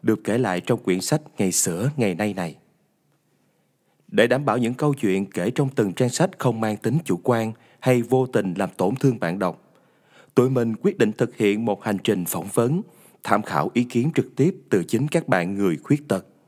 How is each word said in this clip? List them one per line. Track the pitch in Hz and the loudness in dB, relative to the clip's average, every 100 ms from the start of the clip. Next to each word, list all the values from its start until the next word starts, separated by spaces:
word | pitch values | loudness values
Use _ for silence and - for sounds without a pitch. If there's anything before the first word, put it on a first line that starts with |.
được | - 107 | 0 -2
kể | - 113 | 0 -2
lại | 120 90 | 0 -2
trong | - 117 | -2 -2
quyển | - 92 | 0 -2
sách | - 156 151 - | 0 -2 -4 -4
Ngày | 98 | -2
xửa | 85 - 87 120 147 | 0 -2 -2 -4 -2
ngày | 107 | -2
nay | 87 104 | 0 -4
này. | 95 85 73 _ _ _ _ _ _ _ _ _ _ _ _ _ _ _ | -4 -8 -10 _ _ _ _ _ _ _ _ _ _ _ _ _ _ _
Để | 104 120 | 2 4
đảm | 123 | 4
bảo | 143 110 | 0 0
những | 117 | 0
câu | 123 151 | 0 0
chuyện | 139 104 95 98 | 0 0 0 -2
kể | - 90 | -4 -4
trong | - 139 | 0 -2
từng | - 104 | 2 0
trang | 87 123 | 2 -2
sách | - 180 - | 2 -2 0
không | 131 113 | -2 0
mang | 110 107 | -2 -2
tính | 117 143 | 0 -2
chủ | 165 87 | 0 -2
quan | - 117 110 110 _ _ | 2 0 0 -6 _ _
hay | - 127 | 0 2
vô | 117 131 127 | 2 0 2
tình | 117 98 | 0 0
làm | 87 95 - | -2 -4 0
tổn | 95 135 | -2 2
thương | 143 113 | 0 0
bạn | 85 92 | -2 -2
đọc, | 92 78 _ _ _ _ _ _ - | -4 -4 _ _ _ _ _ _ -2
tụi | - 127 | 2 4
mình | 131 117 110 | 2 0 0
quyết | 202 - | -2 2
định | 107 | 0
thực | 107 117 - | 2 -4 2
hiện | 107 104 | 2 2
một | 113 101 | 0 -2
hành | 113 101 | -2 -2
trình | - 98 | 0 0
phỏng | 87 90 87 | -2 -6 -4
vấn, | - 117 165 220 - - _ | 0 0 0 -4 -16 -20 _
tham | - 104 | -2 -2
khảo | 107 80 80 | 0 -2 0
ý | 117 | 0
kiến | 120 120 139 | 0 0 0
trực | - - - | 0 -4 0
tiếp | 147 190 - | 0 0 -2
từ | 101 | -2
chính | 85 113 147 | 0 -2 0
các | 165 160 | -2 0
bạn | 95 87 | 0 0
người | 98 98 80 | 0 0 0
khuyết | - 147 147 | 0 -2 0
tật. | 95 - _ | -4 -4 _